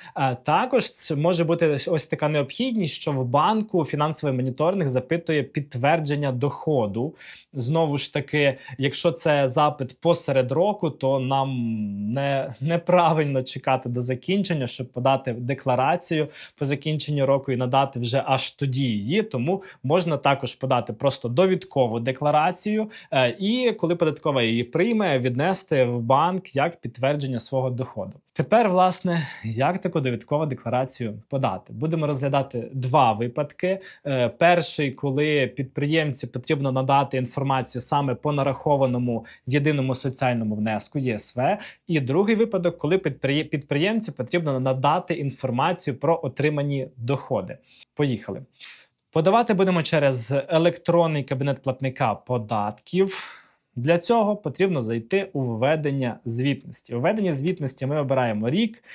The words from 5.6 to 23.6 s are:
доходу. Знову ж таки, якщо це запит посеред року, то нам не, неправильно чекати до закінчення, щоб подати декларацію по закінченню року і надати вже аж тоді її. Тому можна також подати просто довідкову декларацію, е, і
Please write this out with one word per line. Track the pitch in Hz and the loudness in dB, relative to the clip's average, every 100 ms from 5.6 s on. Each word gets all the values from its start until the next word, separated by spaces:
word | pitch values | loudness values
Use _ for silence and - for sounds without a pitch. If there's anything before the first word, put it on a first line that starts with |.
| 143 120 139 165 147 147 143 | -6 -2 0 0 0 -2 -2
доходу. | 123 139 - 160 143 104 107 147 - - - _ | -2 -4 -2 -2 0 0 -2 -6 -8 -20 -20 _
Знову | 139 120 160 156 143 | -6 -2 0 0 -2
ж | - | -4
таки, | 151 - 151 143 123 - 131 | -6 -2 2 2 0 -10 -4
якщо | 131 - 175 | -4 0 -2
це | 165 160 143 135 | 0 2 2 2
запит | 123 147 147 127 - | 4 2 0 -8 -2
посеред | 170 170 - 135 123 | 2 2 2 0 2
року, | 160 202 208 160 | 2 0 0 -4
то | - 135 135 | -2 0 0
нам | 131 139 135 127 117 110 104 101 104 | 0 0 0 -2 -2 -2 -4 -4 -4
не, | 131 139 135 143 - | -2 -2 -2 -4 -6
неправильно | 147 170 170 180 165 160 143 135 | -2 -2 2 4 4 2 2 -2
чекати | 127 131 - 131 127 | -4 -6 0 0 0
до | 123 | -4
закінчення, | 120 127 - 196 185 160 120 | -4 -4 -2 -2 0 -2 -4
щоб | - 131 | -6 -10
подати | 123 135 131 131 | -2 0 0 -2
декларацію | 117 123 135 135 123 135 175 - 160 147 - - _ | -6 -4 -2 0 2 2 0 -2 -2 -2 -8 -20 _
по | |
закінченню | 139 143 156 156 147 147 135 | -4 -2 -2 -4 -2 0 2
року | 139 135 | 2 0
і | 123 | -2
надати | 123 135 139 120 | 2 2 2 -2
вже | 120 131 143 | 0 0 0
аж | 135 - | 0 -2
тоді | - 139 127 | -4 -2 0
її. | 131 104 104 202 | 0 0 0 0
Тому | 214 127 135 196 - - | 0 -2 -2 -2 -6 -8
можна | 131 175 170 143 | 0 2 2 0
також | 139 139 123 | 2 2 -2
подати | - 131 123 120 | -6 0 0 0
просто | 110 139 - 117 | -2 -2 0 -2
довідкову | 123 190 185 - 139 120 113 | 2 4 2 0 0 2 2
декларацію, | 117 131 147 151 156 175 214 214 214 - - | -2 0 2 4 2 -2 -2 -2 -2 -10 -2
е, | 139 123 - | 2 2 0
і | 196 247 | 0 2